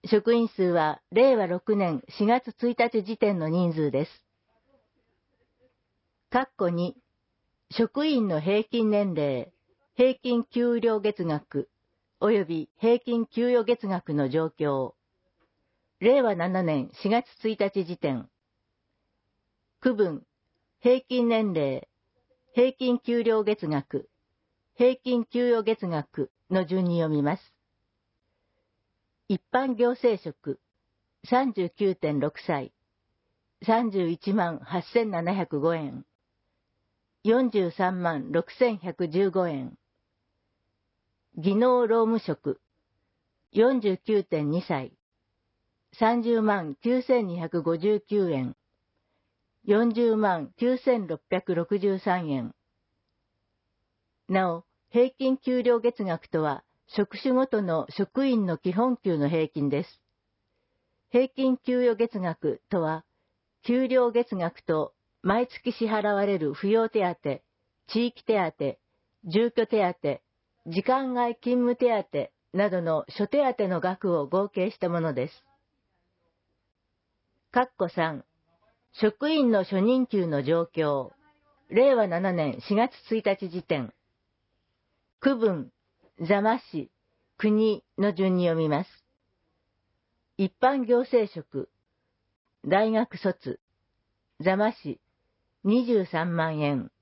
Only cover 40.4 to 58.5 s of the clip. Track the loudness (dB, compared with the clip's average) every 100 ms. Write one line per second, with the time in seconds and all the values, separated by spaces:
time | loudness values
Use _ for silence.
40.4 | _ _ _ _ _ _ _ _ _ -4
41.4 | 0 2 4 4 2 2 2 0 -2 -6
42.4 | -6 -8 _ _ _ _ _ _ _ _
43.4 | _ 2 2 2 0 -2 0 0 0 -2
44.4 | -2 -2 -2 -6 -6 _ _ _ _ _
45.4 | _ _ _ _ _ -2 0 2 0 2
46.4 | 2 0 -4 -6 0 0 2 0 0 -6
47.4 | -4 -2 -2 0 0 0 _ -2 0 0
48.4 | -4 -8 _ _ _ _ _ _ _ _
49.4 | _ _ 0 2 2 2 2 2 0 0
50.4 | -6 _ -2 0 0 0 -2 -10 _ -4
51.4 | -2 -4 -2 -2 0 -2 -2 -2 -2 -4
52.4 | -6 -12 _ _ _ _ _ _ _ _
53.4 | _ _ _ _ _ _ _ _ -2 0
54.4 | 0 -4 -10 _ _ 2 2 _ -2 0
55.4 | 0 0 2 2 0 -2 -6 -6 -4 -2
56.4 | -2 -4 _ _ _ -4 -4 -4 0 0
57.4 | 0 -2 0 -2 -4 -4 -4 0 0 2
58.4 | 0